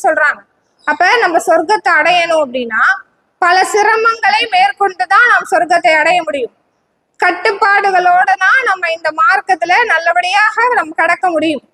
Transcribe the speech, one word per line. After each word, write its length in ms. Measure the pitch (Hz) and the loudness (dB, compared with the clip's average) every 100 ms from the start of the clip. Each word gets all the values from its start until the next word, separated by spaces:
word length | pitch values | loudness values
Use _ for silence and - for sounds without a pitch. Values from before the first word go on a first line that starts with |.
சொல்றாங்க. 380 | 392 311 294 214 - _ _ _ | -2 0 0 -2 -12 _ _ _
அப்ப 320 | - 302 359 466 | -6 0 2 2
நம்ம 220 | 392 330 | 2 0
சொர்க்கத்தை 500 | 370 330 320 427 - | 0 0 0 -2 0
அடையணும் 560 | 320 311 359 339 320 | 0 2 0 0 -2
அப்படின்னா 380 | 285 254 240 220 285 392 - _ _ - | -2 -4 -6 -2 0 -2 -6 _ _ -2
பல 260 | 349 370 | 0 2
சிரமங்களை 840 | 381 415 415 440 453 453 392 427 466 | 0 0 0 2 0 0 0 0 0
மேற்கொண்டுதான் 760 | 370 392 381 392 370 359 403 480 | 0 0 0 -4 -4 0 2 4
நாம் 220 | 392 - | 2 0
சொர்க்கத்தை 420 | 349 330 339 339 | -2 2 2 2
அடைய 300 | 311 320 359 | 2 2 0
முடியும். 320 | 320 285 262 _ _ _ _ _ _ - | -2 -6 -8 _ _ _ _ _ _ -4
கட்டுப்பாடுகளோட 1080 | 370 359 440 403 403 403 392 370 359 359 392 381 | -2 0 -2 0 0 2 2 0 2 2 2 0
தான் 240 | 381 539 | 2 0
நம்ம 280 | 480 381 339 | 0 -4 -4
இந்த 180 | 330 320 | -4 -6
மார்க்கத்துல 760 | 311 320 392 - 359 339 381 | -2 0 0 0 -2 0 0
நல்லபடியாக 920 | 466 330 339 349 359 403 427 427 480 | 2 0 0 -2 0 0 0 0 0
நம்ம 200 | 453 311 330 | 0 -4 -2
கடக்க 340 | 339 349 370 | -2 0 -2
முடியும். 320 | 320 320 285 _ | -2 -2 -4 _